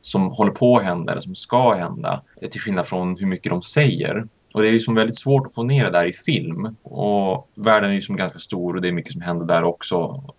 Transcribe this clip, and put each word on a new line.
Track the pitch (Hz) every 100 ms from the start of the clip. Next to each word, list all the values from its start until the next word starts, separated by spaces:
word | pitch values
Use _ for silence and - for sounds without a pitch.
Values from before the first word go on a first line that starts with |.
som | - 98 92
håller | - 101
på | - 123 123
att |
hända | 95 87 85
eller | -
som | - 92
ska | - 123 123
hända. | 98 87 82 82 - - -
Eh, | -
till | -
skillnad | - 92 87
från | 92 90 90
hur | 98
mycket | 90 -
de | 90
säger. | - 151 143 87 - 104 113 _ _ 107
Och |
det | 110
är |
ju | 113
som | 113 110
väldigt | 110 113
svårt | 135 139 135
att | -
få |
ner | 117 139 101
det |
där | 87 87
i |
film. | - - 113 85 85 107 110
Och | - - 104 104 95 92 - -
världen | 107 107 101
är | 98
ju |
som | 98 98
ganska | 92 87
stor | - 95 87 90
och |
det | 90
är |
mycket | 87 78
som | 87
händer | 87 85 85
där | 85
också. | 87 - - 90 80 - -